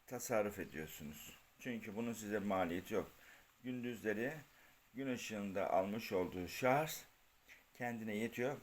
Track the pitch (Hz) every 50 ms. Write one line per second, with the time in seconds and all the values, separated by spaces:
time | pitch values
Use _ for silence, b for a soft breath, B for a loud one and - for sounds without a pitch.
0 | _ - 131 120 - - 120 107 104 104 101 95 82 - - 78 78 78 - -
1 | 76 73 76 - - - - - - - _ - - 131 117 107 104 110 98 110
2 | 117 117 117 107 107 101 104 104 98 101 98 95 92 82 85 92 95 - 110 95
3 | 80 - - B B B B B B B B _ - 123 127 123 120 123 120 101
4 | 95 107 104 104 117 139 156 151 135 b b b b b b b - - - 123
5 | 135 135 123 113 - - 110 104 101 98 90 101 92 - - 95 95 101 104 113
6 | 110 - 104 90 90 87 - 90 90 85 - - 131 127 131 143 160 156 - -
7 | - - - - - - _ - _ B B B B _ _ - 123 120 117 110
8 | 110 110 104 107 113 113 113 117 123 135 147 -